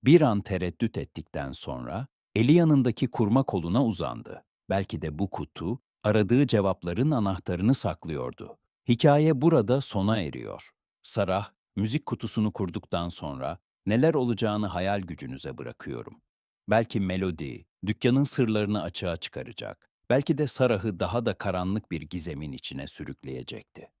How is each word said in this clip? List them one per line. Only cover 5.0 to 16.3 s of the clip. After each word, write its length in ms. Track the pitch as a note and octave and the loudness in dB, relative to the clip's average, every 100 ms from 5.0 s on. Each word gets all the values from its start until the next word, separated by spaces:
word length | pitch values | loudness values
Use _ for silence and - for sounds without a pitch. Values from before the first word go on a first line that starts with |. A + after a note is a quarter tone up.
de 180 | D#2+ D2+ | -6 -4
bu 100 | G2 | -4
kutu, 500 | - D#2 - D#2+ B2+ _ _ | -4 -10 -8 -6 -6 _ _
aradığı 440 | G#2+ G#2+ G2 B2 C#3+ | 2 2 4 4 4
cevapların 640 | A2 F#2+ F#2 F2 E2+ C#3+ | 4 2 0 -4 0 0
anahtarını 640 | C#3 G2+ F2+ - F2 G#2 | 2 0 -2 -4 0 2
saklıyordu. 840 | C3+ G#2+ D#2+ D#2+ D2 B1+ - F#2 - _ _ - | 2 0 -4 -6 -6 -6 -10 -18 -18 _ _ 0
Hikaye 520 | A#2+ D3+ C#3+ D#3 C#3 | 4 6 6 4 4
burada 400 | D#3 D#3+ G#2 C3 | 4 4 2 0
sona 400 | - G2+ G2 A2 | 0 0 2 0
eriyor. 480 | D#2+ C2 A1 G1+ - _ _ _ | -2 -8 -10 -12 -16 _ _ _
Sarah, 480 | - - F#2 F#2 G2+ _ _ - | -8 -2 0 0 -4 _ _ -4
müzik 300 | G#2+ A2 - | -2 -2 -4
kutusunu 480 | A#2+ A2+ - G#2+ | -6 -2 0 0
kurduktan 560 | - F#2+ F#2 - F2 F2 | -2 -6 -6 -6 -6 -4
sonra 500 | - D2+ C2+ C2+ E2+ _ _ - | -6 -8 -6 -8 -8 _ _ 0
neler 280 | A2+ D#3 | 4 4
olacağını 540 | D#3+ B2 A2 A2 G#2 G#2 | 2 0 0 0 0 -2
hayal 340 | F2 F#2+ G#2 | -2 -2 -2
gücünüze 560 | F2+ D#2 C2 C2 - C2 | -4 -10 -10 -8 -10 -8
bırakıyorum. 640 | B1 - D2+ A#1+ - - _ | -12 -12 -10 -10 -12 -20 _